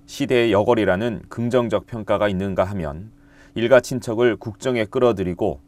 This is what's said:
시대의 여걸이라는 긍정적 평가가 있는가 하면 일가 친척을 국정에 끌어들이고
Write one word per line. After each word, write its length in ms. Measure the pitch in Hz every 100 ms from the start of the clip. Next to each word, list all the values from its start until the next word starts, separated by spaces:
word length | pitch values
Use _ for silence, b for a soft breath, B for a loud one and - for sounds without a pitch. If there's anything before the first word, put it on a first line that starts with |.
| -
시대의 460 | - 139 123 117
여걸이라는 720 | 98 107 113 95 90 120 101 -
긍정적 580 | - 120 123 117 98 -
평가가 400 | 113 104 101 104
있는가 360 | 92 98 92
하면 480 | 95 98 76 78 110 b b b b 113
일가 240 | 113 127
친척을 560 | - 127 123 110 123 101
국정에 500 | 113 - 127 123 104
끌어들이고 760 | 131 123 98 90 87 101 67